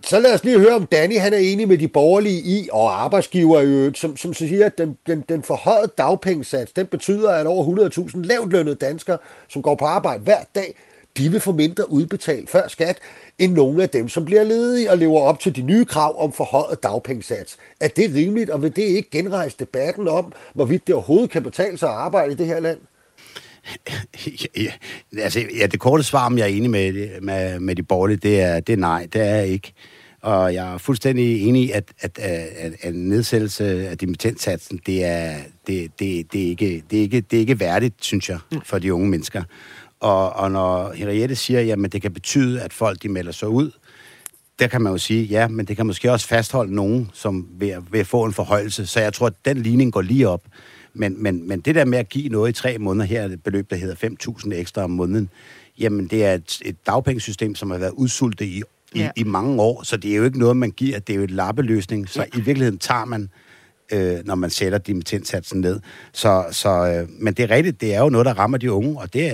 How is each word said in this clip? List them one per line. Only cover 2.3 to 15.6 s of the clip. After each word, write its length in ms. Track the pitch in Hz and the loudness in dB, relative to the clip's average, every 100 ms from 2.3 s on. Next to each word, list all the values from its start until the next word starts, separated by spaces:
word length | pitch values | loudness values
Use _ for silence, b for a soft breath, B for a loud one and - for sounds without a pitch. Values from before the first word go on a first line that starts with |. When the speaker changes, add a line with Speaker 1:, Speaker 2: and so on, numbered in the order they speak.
| 180 | 0
Speaker 1:
i, 280 | 175 196 185 | 0 -2 0
og 300 | 110 110 95 | 0 2 2
arbejdsgiver 560 | 123 196 - 180 165 160 | 0 0 2 4 6 6
i 40 | 139 | 6
øvrigt, 320 | 139 135 139 | 4 2 0
som, 180 | 160 135 | -6 -6
som 180 | 175 | -8
siger, 320 | 160 160 190 208 | -6 -2 4 4
at 120 | - | 2
den, 180 | 165 131 - | -4 -4 -4
den, 180 | 160 - | -4 -2
den 140 | 165 | -4
forhøjede 500 | - 151 - 220 202 - | -2 -2 2 2 2 0
dagpengesats, 760 | 135 185 190 170 127 135 117 | 0 2 0 -2 -2 -4 -4
den 140 | - 190 | -4 -4
betyder, 440 | - - 202 214 | -4 -2 2 2
at 160 | 170 156 | 2 2
over 180 | 185 | 0
hundrede 240 | 151 185 196 | 2 2 2
tusind 340 | 160 180 175 | 0 -6 -6
lavtlønnede 500 | 175 233 214 180 151 143 | -2 0 2 2 2 -2
danskere, 420 | 135 156 - 170 B B B | -4 -4 -4 -4 B B B
som 140 | 143 | -4
går 120 | 143 | 0
på 100 | 147 | 0
arbejde 380 | 151 185 180 113 | 2 0 0 -2
hver 160 | 110 208 - | 2 2 2
dag, 200 | 208 185 - b b b - | -6 -6 -10 b b b 0
de 140 | 143 | 2
vil 100 | 202 | 2
få 120 | 190 | 0
mindre 380 | 160 156 180 196 | 2 2 0 0
udbetalt 580 | 143 160 202 - 135 - | 0 0 -2 -2 -4 0
før 180 | 180 - | 0 0
skat, 300 | - 165 185 B B B - | -2 -4 -4 B B B 0
end 140 | 185 | 2
nogle 300 | 175 135 151 | 6 4 4
af 60 | 185 | 2
dem, 180 | 131 117 | 2 -2
som 160 | - | -4
bliver 200 | 160 208 | 2 4
ledige 460 | 214 226 240 247 214 | 4 2 2 2 4
og 80 | 180 | 4
lever 220 | 165 156 | 6 6
op 200 | 139 156 | 4 2
til 160 | 190 | 0
de 60 | 131 | -2